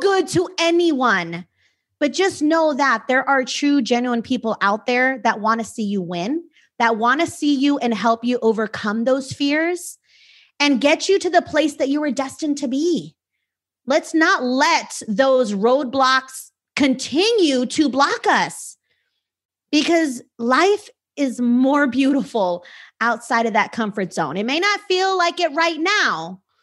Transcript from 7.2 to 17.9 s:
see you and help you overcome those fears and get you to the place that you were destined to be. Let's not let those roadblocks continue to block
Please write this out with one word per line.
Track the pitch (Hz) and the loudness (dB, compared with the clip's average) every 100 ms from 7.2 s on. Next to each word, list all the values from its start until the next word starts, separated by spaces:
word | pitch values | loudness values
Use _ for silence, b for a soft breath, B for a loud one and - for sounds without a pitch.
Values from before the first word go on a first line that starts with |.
| 339 | 0
see | - 294 269 | -2 0 2
you | 285 285 | 2 0
and | 240 202 | -2 0
help | 226 233 | 0 0
you | 240 240 | 0 0
overcome | 226 214 214 - 214 220 233 | 0 0 -2 -6 -4 -2 0
those | 269 269 | 0 -2
fears | - 285 302 330 359 - - b b b b b - | -4 -2 0 -2 -4 -8 -18 b b b b b -2
and | 285 247 | 2 2
get | 285 320 - | 2 2 2
you | 392 | 0
to | 349 | 2
the | 339 | 0
place | - 302 302 - | 2 0 0 0
that | 277 | -2
you | 294 | 0
were | 302 | -2
destined | 247 262 - 311 285 | -4 -6 -6 -4 -4
to | 277 | -2
be. | 269 339 262 151 _ _ _ _ _ _ _ 240 | -2 0 -2 -4 _ _ _ _ _ _ _ -2
Let's | 294 330 | -2 0
not | 320 330 359 | 0 2 2
let | 247 262 311 285 - - - | 0 0 2 0 -2 -12 -6
those | 196 269 262 220 | 0 2 2 2
roadblocks | 196 226 269 254 269 262 262 262 - - _ _ - | 0 2 2 0 0 2 2 -2 -18 -20 _ _ 0
continue | 277 262 - 294 427 466 311 254 247 | 0 0 -2 0 2 4 2 2 0
to | - | 0
block | 285 | 0